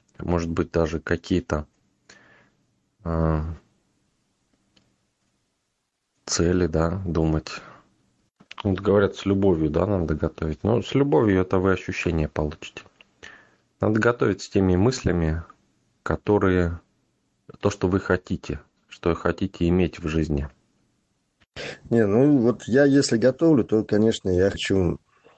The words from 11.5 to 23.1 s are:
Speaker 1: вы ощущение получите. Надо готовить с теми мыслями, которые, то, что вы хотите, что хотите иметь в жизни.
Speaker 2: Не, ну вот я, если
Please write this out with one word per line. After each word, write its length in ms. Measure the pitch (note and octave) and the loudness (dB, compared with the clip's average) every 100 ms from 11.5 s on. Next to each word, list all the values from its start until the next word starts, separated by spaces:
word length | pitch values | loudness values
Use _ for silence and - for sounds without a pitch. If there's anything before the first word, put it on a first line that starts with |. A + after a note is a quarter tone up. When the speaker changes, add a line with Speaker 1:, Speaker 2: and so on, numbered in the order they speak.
| F#2+ | 0
Speaker 1:
вы 120 | F#2+ | 2
ощущение 560 | F#2 - - - E2 D#2 | 0 -4 -6 -2 -2 -2
получите. 540 | - D#2 - - - - _ _ _ - - _ _ _ _ | -2 -6 -6 -16 -20 -20 _ _ _ -20 -20 _ _ _ _
Надо 200 | G#2 A2 | -2 2
готовить 420 | A2+ A#2+ A#2+ F#2+ | 0 0 -2 -2
с 80 | - | -2
теми 260 | G2+ F#2+ | 0 2
мыслями, 680 | F2+ A2 B2+ - F2 D#2+ E2 - _ _ _ _ _ | 4 2 0 -2 0 -2 -4 -8 _ _ _ _ _
которые, 800 | - E2 - G#2 G2 F#2 F2 E2+ - _ _ _ _ _ - - | -6 -4 0 0 2 2 0 -4 -14 _ _ _ _ _ -20 -4
то, 100 | G2+ | -4
что 180 | - F#2 | -2 -2
вы 120 | F#2+ | 0
хотите, 600 | - F#2 - F2 - - - _ _ | 0 -2 -4 -8 -8 -12 -14 _ _
что 260 | - F2 | -6 -4
хотите 540 | E2 F2 - F#2+ - E2+ | -2 -2 -2 -6 -2 0
иметь 300 | F2+ E2+ - | 0 0 -4
в 80 | E2+ | -4
жизни. 420 | D#2+ D#2 C#2+ D2 - _ _ _ _ _ _ _ _ _ - - - - | -2 -2 -4 -6 -12 _ _ _ _ _ _ _ _ _ -16 -16 -16 -2
Speaker 2:
Не, 160 | A#2 | 2
ну 320 | G#2 G#2+ C#3+ C#3+ | 4 4 4 4
вот 240 | A2+ A2 - | 2 0 0
я, 180 | B2+ | 2
если 320 | C#3+ C#3 C3+ | 4 4 2